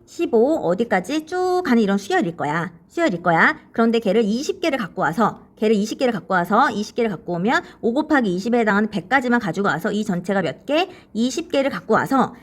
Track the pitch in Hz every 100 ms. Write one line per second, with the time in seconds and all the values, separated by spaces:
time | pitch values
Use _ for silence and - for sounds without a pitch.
0 | _ - 330 226 247 320 165 185 233 190
1 | 180 302 311 359 370 359 359 233 202 196
2 | - 370 190 165 139 160 160 - _ -
3 | 330 175 175 165 226 311 - - 233 233
4 | 226 202 214 226 302 370 339 269 180 -
5 | 151 180 202 - - - 214 220 214 -
6 | 254 185 - 185 170 220 285 202 208 -
7 | 226 175 - 175 196 320 349 - 220 240
8 | 302 302 220 175 233 240 214 202 214 208
9 | - 277 247 240 214 175 202 147 220 208
10 | 214 175 180 196 165 - - 302 370 -
11 | - 208 247 254 330 277 269 196 - 208
12 | 127 269 - -